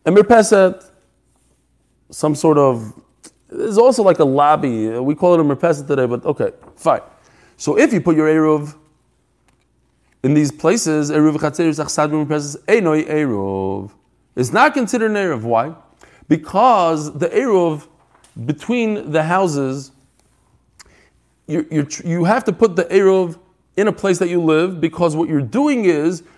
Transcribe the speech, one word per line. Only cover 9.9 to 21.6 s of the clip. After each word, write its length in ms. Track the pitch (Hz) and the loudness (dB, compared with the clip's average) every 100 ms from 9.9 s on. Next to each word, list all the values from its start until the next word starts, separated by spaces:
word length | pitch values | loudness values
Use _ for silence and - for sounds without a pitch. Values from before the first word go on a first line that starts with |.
| _ _ _ | _ _ _
in 100 | 131 | 0
these 180 | 151 147 | 2 0
places, 600 | 139 160 226 165 151 147 | 0 0 0 0 -2 0
Eruv 240 | 151 156 151 | 2 2 2
Chatzeris, 480 | 151 143 165 151 | -4 -2 -2 -2
Achsad, 260 | 147 - 151 | -4 -2 -2
Mirpeset, 460 | 156 147 151 143 139 - | -2 -2 -4 -6 -10 0
Einoi 420 | 226 170 156 - | 0 2 0 0
Eruv. 840 | 151 143 104 98 95 95 98 98 _ _ _ _ - | -2 -2 -2 -4 -4 -4 -6 -10 _ _ _ _ -6
It's 160 | 123 | -2
not 220 | 208 294 | 2 2
considered 380 | 285 220 247 220 | 0 -4 -2 -2
an 60 | 208 | -2
Eruv. 260 | 190 127 | -4 -4
Why? 320 | 113 113 139 165 _ _ - _ - | -2 -2 -2 -8 _ _ -20 _ -2
Because 840 | 285 - 190 254 214 165 160 151 156 | -2 -2 0 4 4 2 -2 -4 -6
the 100 | 170 | -2
Eruv 580 | - 262 190 170 151 - _ _ _ _ - 117 | -2 0 2 0 -2 -10 _ _ _ _ -14 -8
between 680 | 147 - 240 220 208 - | -8 -4 -2 -2 -4 -4
the 120 | 156 | -4
houses, 680 | 156 185 185 143 135 139 135 _ _ _ _ _ _ _ _ _ - _ _ _ _ _ - | -2 0 -2 -2 -4 -6 -12 _ _ _ _ _ _ _ _ _ -20 _ _ _ _ _ -8
you, 180 | 151 | -6